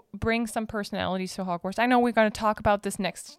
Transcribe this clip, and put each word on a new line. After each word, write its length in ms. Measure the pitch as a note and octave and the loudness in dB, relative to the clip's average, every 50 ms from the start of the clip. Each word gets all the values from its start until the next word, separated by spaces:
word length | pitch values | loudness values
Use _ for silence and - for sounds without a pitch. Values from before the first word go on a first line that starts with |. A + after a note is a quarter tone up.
| - _ | -10 _
bring 360 | - G3+ - A3+ A3+ A#3 A#3+ | -10 -4 -2 0 0 0 0
some 180 | A3 - A#3 A3 | -2 -4 -4 -4
personalities 720 | - - G#3 G3+ - G#3 F#3 F#3 F3 F#3 F#3+ F#3 F3+ - | -4 -4 -6 -6 -4 -4 -2 -2 -2 -2 -2 -4 -4 -6
to 80 | - F#3 | -6 -4
Hogwarts. 320 | F#3 F3 F3 - G3 F#3+ | -4 -4 -4 -4 -4 0
I 80 | A3 A#3 | 0 2
know 140 | B3 B3+ A#3+ | 4 4 4
we're 140 | A#3+ A#3+ A3+ | 4 4 4
gonna 180 | A3+ A3 G#3 | 4 4 4
talk 280 | G#3+ - A3 G#3+ G#3+ - | 2 0 0 0 0 2
about 220 | - A3 G3+ G3+ | 2 2 2 2
this 160 | - G3 - | 0 -4 -4
next 400 | - F#3+ E3 - - - - - | -4 -4 -4 -6 -8 -14 -18 -20